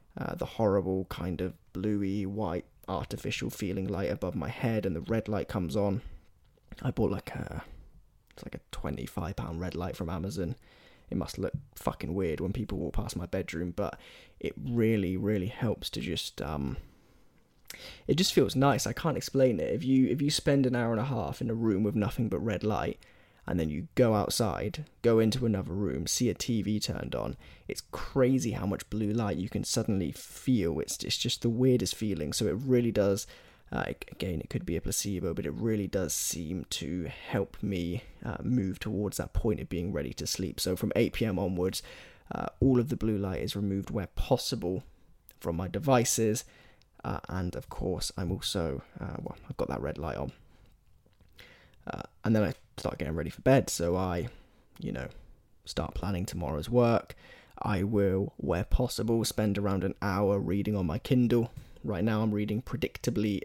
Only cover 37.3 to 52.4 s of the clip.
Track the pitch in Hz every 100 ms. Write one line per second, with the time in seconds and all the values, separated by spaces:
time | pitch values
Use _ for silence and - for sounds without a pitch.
37.3 | 110 98 - - 95 87 87 - - -
38.3 | - - 123 95 92 107 101 104 - -
39.3 | - 113 - - 87 87 78 67 - 87
40.3 | - 92 - - 92 - - 113 - 113
41.3 | 92 92 90 92 - - - - - -
42.3 | - 50 - 135 123 120 120 110 104 98
43.3 | 78 92 101 101 98 95 107 90 - -
44.3 | - - 120 87 92 - - - - -
45.3 | - 87 82 90 98 147 127 147 - 113
46.3 | 110 - - - - _ - - - -
47.3 | 90 90 - - - 92 85 - - 90
48.3 | 90 - 98 82 69 - - - - -
49.3 | - - - - - 67 - 78 - -
50.3 | - - - - - _ - _ _ -
51.3 | - - - - - - - - - -
52.3 | 110